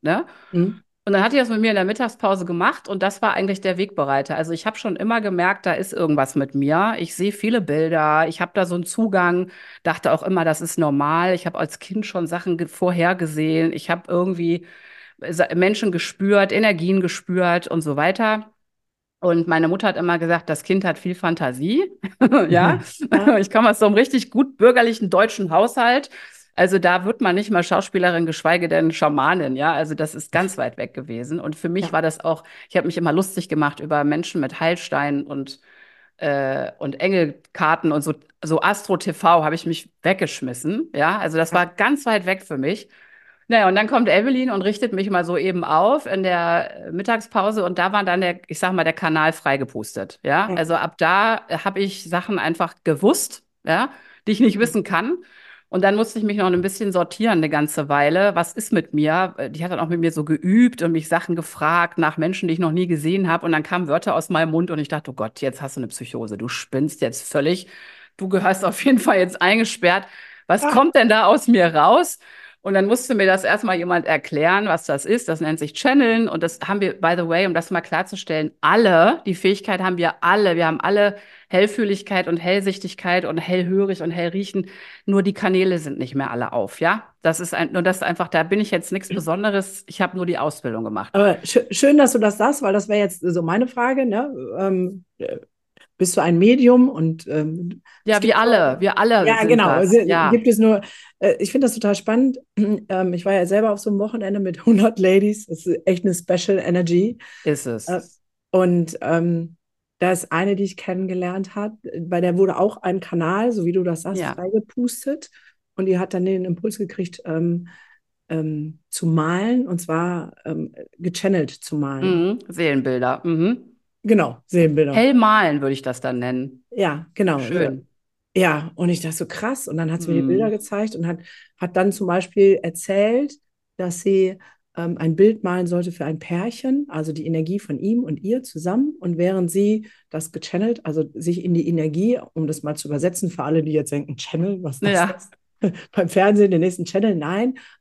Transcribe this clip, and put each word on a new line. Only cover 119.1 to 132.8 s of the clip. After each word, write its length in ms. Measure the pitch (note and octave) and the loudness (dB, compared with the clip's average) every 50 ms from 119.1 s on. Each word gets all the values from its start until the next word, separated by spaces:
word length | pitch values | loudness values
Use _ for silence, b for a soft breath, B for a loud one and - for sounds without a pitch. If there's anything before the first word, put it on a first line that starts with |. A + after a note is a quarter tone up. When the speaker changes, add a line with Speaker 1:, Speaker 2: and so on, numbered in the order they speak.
| D#3+ D#3 D3+ D#3+ F3 F3+ G3+ A3+ B3 B3+ B3 F3+ | 2 2 2 0 0 0 0 0 0 0 0 -2
Speaker 2:
und 120 | F3+ E3+ | -4 -6
zwar, 540 | - - D#3+ E3 E3+ F3+ F3+ E3+ D#3 - - _ - | -4 -4 -2 -2 -2 -2 -4 -6 -8 -10 -14 _ -10
ähm, 300 | D#3+ D#3+ D#3+ D#3 D#3 - - - - _ - | -8 -8 -8 -8 -10 -12 -16 -20 -20 _ -10
gechannelt 520 | F3 F3+ F3 - - F#3+ G3 F3 D3+ B2 | -8 -6 -6 -2 0 0 2 0 0 -2
zu 260 | - - - - - | -6 -12 -12 -8 -4
malen. 280 | D3+ D3 C#3 C#3 C3+ C#3 | -4 -4 -4 -4 -2 -2
Speaker 1:
Mhm. 320 | F#3+ F#3 E3+ E3+ F#3 G#3+ A#3+ - - | 0 2 2 0 0 -2 -4 -8 -10
Seelenbilder. 720 | F#3 E3+ E3+ D#3 C#3+ C3+ B2 C3 B2+ B2 B2+ B2 B2+ - - | -6 -2 0 0 0 0 0 0 0 0 0 0 -2 -2 -2
Mhm. 520 | F3 E3 D#3+ E3 G3+ A#3+ B3 - - _ _ _ _ _ _ - | -2 0 2 2 0 0 -2 -6 -12 _ _ _ _ _ _ -2
Speaker 2:
Genau, 400 | G#3 A3+ G3+ D#3+ B2+ A#2+ - _ | 0 0 2 0 -2 -4 -10 _
Seelenbilder. 480 | - - F3 E3 D#3 D3 D3+ D#3 C#3 C#3 | -2 2 2 2 4 2 2 0 2 2
Speaker 1:
Hell 200 | A3 A#3 C4+ C#4 | 2 4 4 4
malen 460 | B3 A3 G#3+ G#3+ G#3+ G3+ E3 D3 D3 | 4 4 4 4 4 2 2 0 0
würde 120 | C#3 C3+ C3+ | -2 -2 -4
ich 100 | C3+ - | -4 -6
das 180 | C3+ B2 B2+ | -8 -8 -6
dann 180 | - C3 B2+ B2 | -6 -6 -4 -4
nennen. 460 | A#2+ B2+ B2+ B2+ C3 B2+ - - _ _ | -4 -4 -4 -6 -6 -8 -12 -18 _ _
Speaker 2:
Ja, 360 | - - G3 E3 D3 D3+ E3 - _ | -6 -2 -2 -2 -2 -4 -10 -10 _
genau. 260 | - G#3 F#3 D#3 C#3 | -2 0 0 0 0
Speaker 1:
Schön. 460 | C3 A#2+ F3 F3+ E3 C3+ C3+ C3 - _ _ _ _ _ _ _ _ _ - | -2 -2 -2 -2 -2 -2 -4 -6 -12 _ _ _ _ _ _ _ _ _ 0
Speaker 2:
Ja, 340 | F#3+ F#3 E3+ D#3 D3 D#3 E3 - | 2 2 2 2 0 -4 -8 -6
und 140 | - F3+ F3 | -2 0 0
ich 100 | F3 D3+ | 0 0
dachte 160 | - D#3+ D#3+ | -4 -6 -8
so, 100 | - - | -8 -8
"Krass." 400 | - - - G#3 A3+ C4+ C4 - - | -10 -8 -6 -6 -6 -6 -6 -8 -6
Und 80 | - | -6
dann 140 | D#3+ E3 D#3+ | -4 -4 -2
hat 120 | E3 E3+ E3+ | -4 -4 -2
sie 80 | E3 | -2
mir 60 | E3+ | 0
die 60 | C3+ C3 | 0 0
Speaker 1:
Mhm. 60 | C3+ | 0
Speaker 2:
Bilder 220 | F3+ G3 A3+ G#3+ | 0 0 0 0
gezeigt 440 | G#3+ G#3+ G#3+ - G#3 G3+ G#3+ G#3+ - | -2 -4 -6 -6 -6 -4 -4 -4 -4
und 120 | E3 E3+ | -6 -6
hat, 140 | E3+ F3 E3+ B B B B B B B | -6 -6 -8 B B B B B B B
hat 200 | - F#3 F3 F3+ | -8 -8 -4 0
dann 160 | F#3+ F#3 G3+ G3 | 0 0 0 0
zum 140 | - G#3 | -2 -2
Beispiel 540 | F3+ F3 F#3 F3+ - - G#3 G3 G3 G3 - - | -2 -2 -2 -2 -2 2 4 6 6 6 4 0
erzählt, 720 | E3+ E3+ - | -4 -8 -8